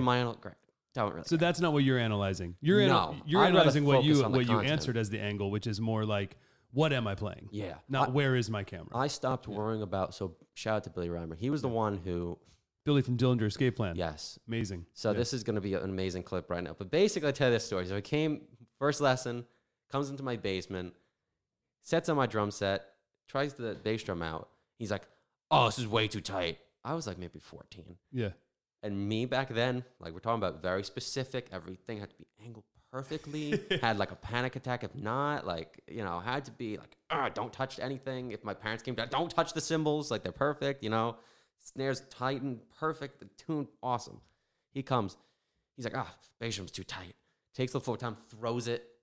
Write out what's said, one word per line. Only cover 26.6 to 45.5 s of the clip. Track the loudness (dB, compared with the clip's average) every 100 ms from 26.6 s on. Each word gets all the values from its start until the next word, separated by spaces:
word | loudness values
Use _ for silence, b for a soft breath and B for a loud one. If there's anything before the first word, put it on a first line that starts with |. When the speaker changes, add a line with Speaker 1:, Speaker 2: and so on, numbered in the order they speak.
| _ _
Speaker 1:
I | -8
was, | -6 -6
like, | -8
maybe | -10 -14
fourteen. | -18 -20 -18 -20 -20 -20 _
Speaker 2:
Yeah. | -4 -4 -6 _ _ _ _
Speaker 1:
And | -6 -4 0
me | 0 0
back | -2 -2
then, | 0 0 0 -6 -14
like, | -14
we're | -6
talking | -2 0
about | 0 -2
very | -2 -2
specific, | -2 -8 -6 -6 -4 -6 -8
everything | -10 -12 -14 -12 -10
had | -10
to | -16
be | -20 _
angled | -18 -18 -20 _ _
perfectly, | -12 -8 -8 -6 -6 -2
Speaker 2:
<laughs> | -2 0 0
Speaker 1:
had, | 2 2
like, | 0
a | -4
panic | -4 -2 -2 -4
attack | -4 -4 -6
if | -6
not, | -2 0 0 -2 -2
like, | -4 -6 -14 -12
you | -6 -4
know, | -4
had | -4 -4 -6
to |
be, | -8 -6 -6
like, | -10 _ -4
"Ah, | -2 -2
don't | -2 -6
touch | -4 -6 -4
anything." | -6 -6 -6 -6 -6
If | -8 -6
my |
parents | -6 -4 -4
came | -4 -4
down, | -2
"Don't | -2 0
touch | 2 0
the | 0
cymbals, | 0 2 2 2 0
like, | -2
they're | -4
perfect," | 0 0 0 -2 -2
you | 0
know? | 0 0 -4 b b b _
Snares | -14 -4 -2 -2 -6
tight | -4 -2 -2
and | -4 -6 -10
perfect, | -6 -4 -4 -8 -14
the | -20
tune, | -12 -4 -4 -4 _
awesome. | -2 -2 -4 -16 -20 _ _ _ _
He | -8
comes, | 0 0 0 -6 _ _ _